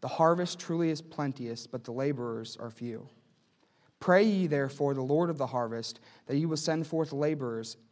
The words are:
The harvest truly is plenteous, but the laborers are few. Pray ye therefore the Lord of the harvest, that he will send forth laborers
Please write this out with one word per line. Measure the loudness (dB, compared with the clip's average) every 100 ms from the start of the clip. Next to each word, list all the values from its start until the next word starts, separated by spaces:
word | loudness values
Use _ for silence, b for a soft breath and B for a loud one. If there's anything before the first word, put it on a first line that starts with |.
The | -4
harvest | 4 4 4 0 -4
truly | -4 0 0
is | -2
plenteous, | -6 -6 -4 -4 -6 -8 -8
but | -10
the | -6
laborers | -2 -2 -2 -4 -6 -8 -10
are | -12
few. | -10 -8 -8 -12 _ _ _ _ _ b b b -4
Pray | 4 6
ye | 6 4 4
therefore | 2 0 0 0
the | 0
Lord | 2 2 2
of | 0
the | -2
harvest, | -2 -2 -4 -8 -12 B B B
that | 0
he |
will | 2 0
send | 0 -2 0
forth | -2 -2
laborers | 0 0 0 -4 -6 -8 -14 _